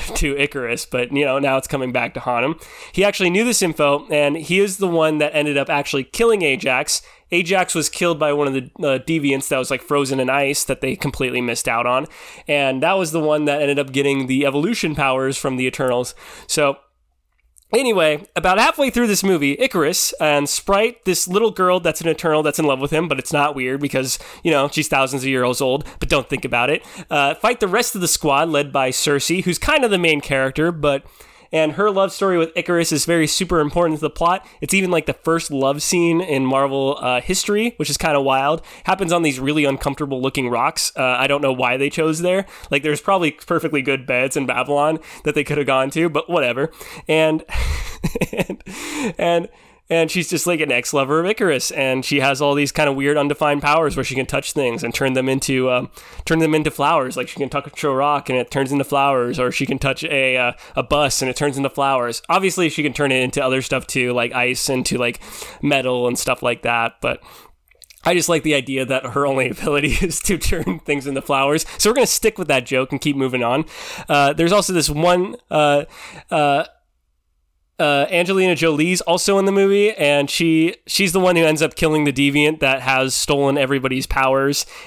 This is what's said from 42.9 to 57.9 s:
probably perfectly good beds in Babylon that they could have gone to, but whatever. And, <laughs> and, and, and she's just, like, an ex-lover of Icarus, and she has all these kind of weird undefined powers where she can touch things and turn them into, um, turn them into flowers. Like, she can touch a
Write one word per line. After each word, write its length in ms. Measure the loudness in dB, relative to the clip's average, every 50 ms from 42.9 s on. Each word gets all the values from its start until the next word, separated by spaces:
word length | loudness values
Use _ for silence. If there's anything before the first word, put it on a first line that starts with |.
| -2 -2
probably 300 | 0 0 0 2 2 0
perfectly 520 | -2 -4 -4 -2 -2 -2 0 0 -2 -2 0
good 220 | 0 -2 -2 -2
beds 320 | -2 -2 0 0 0 -2
in 100 | -2 -2
Babylon 520 | -2 -2 -2 -2 0 0 2 2 2 0 -2 -4 -10 -16 -8 -4
that 140 | -4 -2
they 80 | -2 -2
could 140 | -2 -2 -2
have 100 | 0 2
gone 220 | 2 2 2 0
to, 180 | 0 0 0 0
but 200 | 0 -2 -2 -2
whatever. 440 | 0 0 0 0 0 -2 -2 -4 -6 -8 -18 -18 -18 -10 -4
And, 380 | 0 2 4 4 4 2 0 -2 -4 -4 -2 -2 -2 -2 -4 -6 -8 -8
<laughs> 400 | -6 -6 -4 -4 -2 -4 -4 -2
and, 300 | -4 -4 -4 -8 -12 -14 -16 -14 -12 -10 -8 -6 -6 -6 -6 -4
and, 320 | -2 0 0 0 0 0 -4 -8 -20 -20 -20 _ _ _ -2
and 200 | 0 0 0 0
she's 200 | 0 -2 -2 -2
just, 160 | -2 -2 -2
like, 140 | 0 -2 0
an 120 | 0 0 0
ex-lover 480 | -2 -2 -2 0 0 0 2 2 0
of 60 | 0
Icarus, 440 | 0 0 0 0 0 0 0 -2 -4
and 360 | -2 -2 0 0 0 0 0
she 140 | 0 0 2
has 200 | 2 2 2 2
all 140 | 2 2 2
these 180 | 2 0 0 0
kind 160 | 0 0 0
of 80 | 0
weird 220 | 0 0 2 2 2
undefined 420 | 2 0 0 0 0 0 0 2
powers 360 | 2 2 2 4 2 2 0
where 80 | -2 -4
she 100 | -4 -4
can 100 | -4 -4
touch 280 | -2 -4 -4 -4 -4 -2
things 300 | -2 0 0 -2 -2 -4
and 120 | -6 -2
turn 180 | 0 0 0 2
them 160 | 2 0 0
into, 420 | 0 0 0 0 0 2 2 2
um, 200 | 2 0 -2 -4 -10 -18 -20 -20 -18 -10 -4
turn 140 | 0 2 2
them 160 | 4 4 2
into 160 | 2 0 0
flowers. 480 | -2 0 0 2 2 2 0 0 -4 -6
Like, 100 | -6 -6
she 80 | -6
can 140 | -6 -6 -4
touch 340 | -4 -4 -6 -6 -8 -4 -2
a 60 | 0